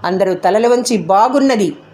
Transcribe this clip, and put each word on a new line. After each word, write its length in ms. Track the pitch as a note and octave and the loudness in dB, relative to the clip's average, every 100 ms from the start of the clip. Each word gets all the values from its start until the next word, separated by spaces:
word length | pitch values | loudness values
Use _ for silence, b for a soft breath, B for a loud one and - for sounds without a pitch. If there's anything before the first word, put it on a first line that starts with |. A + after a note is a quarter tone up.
| F3 | -4
అందరూ 280 | F#3 F#3+ | -2 -2
తలలు 340 | F3+ F#3 G3+ A#3+ | 0 0 0 2
వంచి 300 | B3 A#3+ A3+ | 0 0 -4
"బాగున్నది" 760 | E3 F#3+ A#3+ C#4 C4+ A#3 F3+ - - | 0 2 2 2 0 0 -2 -6 -18